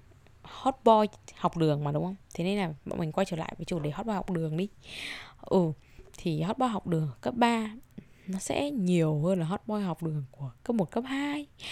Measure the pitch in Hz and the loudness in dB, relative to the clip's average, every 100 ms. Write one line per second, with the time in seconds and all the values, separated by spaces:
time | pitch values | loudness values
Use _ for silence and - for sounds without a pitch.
0 | - - - - - - 262 269 233 220 | -20 -20 -20 -20 -18 -4 0 4 8 8
1 | 214 - - - 175 170 160 147 147 151 | 6 0 -20 -2 -2 2 2 2 0 -2
2 | 175 196 - - 175 202 175 143 - - | -2 -6 -10 -4 -2 0 -2 -4 -8 -4
3 | 160 151 196 160 - - 165 175 147 147 | -2 0 0 -2 -4 -8 -4 -2 -2 -2
4 | 226 202 - 175 160 156 202 - - - | -2 -2 -2 -2 0 -2 -4 -6 -18 -12
5 | - - - - - 190 170 147 - - | -12 -12 -14 -16 0 2 2 0 -12 -20
6 | - - 180 151 165 233 254 208 - 165 | -20 -8 -2 0 0 0 0 0 0 0
7 | 156 123 247 240 233 226 220 226 - - | 0 -4 -4 2 4 4 -2 -8 -16 -20
8 | - - - 185 - - 190 254 180 180 | -20 -16 -8 -6 -2 -2 -2 0 2 4
9 | 160 151 165 190 160 202 - 208 196 160 | 4 2 2 2 0 -4 -4 -4 -2 -4
10 | 160 151 131 - 135 - - 240 170 - | -4 -4 -6 -10 -12 -8 -2 0 0 -2
11 | 262 269 285 294 285 - - | -2 -2 -2 -4 -8 -14 -12